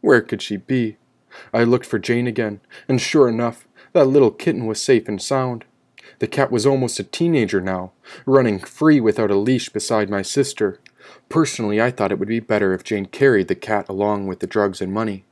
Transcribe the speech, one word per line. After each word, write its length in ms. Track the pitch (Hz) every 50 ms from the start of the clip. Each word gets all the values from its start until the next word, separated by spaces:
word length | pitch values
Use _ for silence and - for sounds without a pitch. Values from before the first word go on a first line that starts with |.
Where 200 | - 208 139 117
could 200 | 107 - - 107
she 160 | - - 107
be? 400 | 95 - - 131 127 117 110 104 _ _ _ _ _ _ _ - - - - -
I 100 | 113 117
looked 220 | 117 123 123 -
for 140 | - - 107
Jane 280 | - - 117 120 123
again, 340 | 123 110 120 117 107 104 101 _ _ - - -
and 140 | - 131 123
sure 260 | - - - 156 135
enough, 400 | 123 113 113 120 120 117 - - _ _ _ - _ _
that 140 | 180 143
little 240 | 135 135 147 131 110
kitten 340 | - - - 175 - - 120
was 160 | 110 110 -
safe 260 | - - 131 113 -
and 140 | - 107 95
sound. 440 | - - 139 135 131 127 120 113 - _ _ _ _ _ _ - _ - - _
The 80 | 123
cat 240 | 110 - - 135 -
was 140 | 123 117 107
almost 340 | 139 135 135 127 117 - -
a 40 | -
teenager 560 | - - - 165 170 165 143 113 92 - 95
now, 320 | 90 95 92 92 92 92 _ _ _ - - - -
running 340 | - 135 135 127 120 104 95
free 400 | - - - - 156 156 151 143
without 320 | 113 110 104 - 113 101
a 40 | 101
leash 340 | 98 104 120 131 120 - -
beside 400 | _ 104 - - 117 110 104 95
my 120 | 101 98
sister. 580 | 95 - - 139 139 135 - - 110 98 90 _ _ - _ _ - - - - _ _
Personally, 520 | - 165 156 - - - 117 104 104 107
I 100 | 113 127
thought 200 | 127 - 104 95
it 80 | 101 92
would 80 | 98
be 120 | 104 113 117
better 340 | 110 - 110 107 104 95 92
if 100 | 92 -
Jane 240 | - 110 101 98
carried 400 | - - - 139 139 123 101 92
the 80 | - 95
cat 340 | - - - 107 104 98 -
along 380 | 98 95 101 104 104 101 98
with 120 | 95 92 -
the 80 | -
drugs 340 | 92 - 107 104 101 92 -
and 120 | 98 92 98
money. 320 | 107 113 107 101 98 _ _